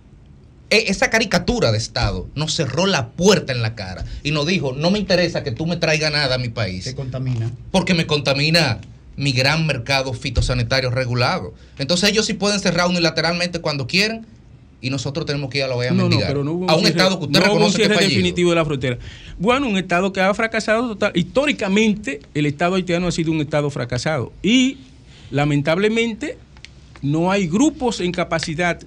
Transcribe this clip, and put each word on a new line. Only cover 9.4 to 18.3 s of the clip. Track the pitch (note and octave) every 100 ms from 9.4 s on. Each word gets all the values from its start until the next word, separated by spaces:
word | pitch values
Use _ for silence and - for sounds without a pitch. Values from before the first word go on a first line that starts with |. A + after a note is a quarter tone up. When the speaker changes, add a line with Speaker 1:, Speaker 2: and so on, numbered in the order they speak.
| C3+ D#3+ D#3
Speaker 1:
mercado | B2 A2+ C3+ C3+
fitosanitario | A#2 C#3+ B2+ B2 B2 A#2+ C3 B2+
regulado". | B2 A#2+ A#2+ C3 F3+ F2 - - -
Entonces | C#3 F3+ G3+
ellos | G#3+ A3
sí |
pueden | - G3+ G3+
cerrar | F#3 E3+ F3+
unilateralmente | F3+ D#3+ D#3+ D#3+ F3 F3 F3
cuando | D#3+ C#3+ B2
quieran | F#3 G#3+ A3+ - - - - - -
y | B2+
nosotros | C3 C#3 D#3+ D3+
tenemos | D3 C3
que | C#3
ir |
a | C3
la | B2
oea | B2
a |
Speaker 3:
No, | B2
no, | A#2+
Speaker 1:
mendigar. | A2+ G2+
Speaker 3:
pero | C#3
no | C#3+
hubo | F3 D#3+
un |
Speaker 1:
A | D#3+
un |
Speaker 3:
cierre, | F#3 D#3+
Speaker 1:
Estado | F#3+ F#3
que | D3
usted | C#3+
Speaker 3:
no | G3+
hubo |
un | -
Speaker 1:
reconoce | G#3 G#3
que |
Speaker 3:
cierre | G#3 G#3+
Speaker 1:
es |
fallido. | F#3+ F#3
Speaker 3:
definitivo | F3+